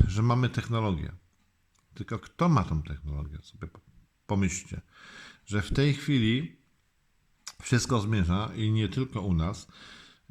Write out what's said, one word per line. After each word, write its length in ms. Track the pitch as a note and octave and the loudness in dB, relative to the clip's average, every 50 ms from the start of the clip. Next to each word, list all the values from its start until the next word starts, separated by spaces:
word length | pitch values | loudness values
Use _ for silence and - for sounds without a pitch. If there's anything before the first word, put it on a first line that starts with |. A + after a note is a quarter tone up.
| - F#2+ | 6 6
że 140 | F#2 G#2 | 4 2
mamy 280 | A2+ A#2+ A#2+ B2 B2+ A2+ | 2 4 4 4 2 0
technologię. 600 | - A#2 - A2+ A#2 A2+ A2 G#2 F2+ D2+ D2 - - - _ _ _ _ _ _ _ _ _ _ _ _ _ _ - | 0 -2 -4 -2 -2 -2 0 0 -2 -2 -4 -8 -10 -14 _ _ _ _ _ _ _ _ _ _ _ _ _ _ -14
Tylko 260 | - - - A#2 G#2+ | -12 -10 -8 -8 -10
kto 300 | - - _ - E3+ F3 | -10 -8 _ 0 2 4
ma 140 | D#3 A2+ E2+ | 4 4 4
tą 200 | - E2 D#2 D2+ | 2 0 -2 -2
technologię? 540 | - D2 C#2+ - D2 C#2+ C#2+ D2 C#2+ D2 D2 | -4 -8 -10 -8 -6 -6 -6 -6 -8 -10 -14
Sobie 260 | - - - - - - | -16 -18 -18 -14 -14 -14
po-, 140 | - - - _ - - - _ _ _ _ - | -14 -16 -20 _ -20 -20 -20 _ _ _ _ -2
pomyślcie, 540 | G#2 G2 G2 F2+ - - - - - - - _ _ - - - - - - - - _ _ | 0 2 2 0 0 -4 -10 -10 -12 -12 -14 _ _ -20 -20 -20 -20 -20 -20 -20 -20 _ _
że 160 | - G2 G#2 | -4 -4 -4
w 120 | G2 - - | -2 0 0
tej 200 | C3+ C#3 D3 C#3 | 2 2 2 2
chwili 640 | C#3+ - D3 C#3+ B2+ A2 A2 A#2 C3+ E3 E3 - _ _ _ _ _ _ _ _ _ _ _ _ _ _ _ _ _ - - - - | 0 0 0 2 4 4 4 2 0 -2 -6 -10 _ _ _ _ _ _ _ _ _ _ _ _ _ _ _ _ _ -20 -20 -18 -12
wszystko 380 | - - B2+ A#2+ - - C3 A2+ | -4 0 0 2 2 2 0 0
zmierza 520 | G2 G#2+ A2 G#2 F2 E2+ F2 G2+ G#2+ A2+ - | 0 0 0 2 2 2 2 0 0 -4 -4
i 160 | A2+ G#2+ G#2+ | -4 -2 0
nie 180 | A2 A2 A2 F#2+ | 0 0 0 0
tylko 320 | - B2+ C3 C3 - A2 | -2 -4 -4 -4 -4 -6
u 120 | F#2 G2+ F2 | -2 0 0
nas. 340 | D#2+ D#2+ F2+ - - - - - - - - - - - - - _ _ - | 2 0 0 -2 -6 -12 -18 -20 -20 -20 -20 -20 -20 -20 -20 -20 _ _ -10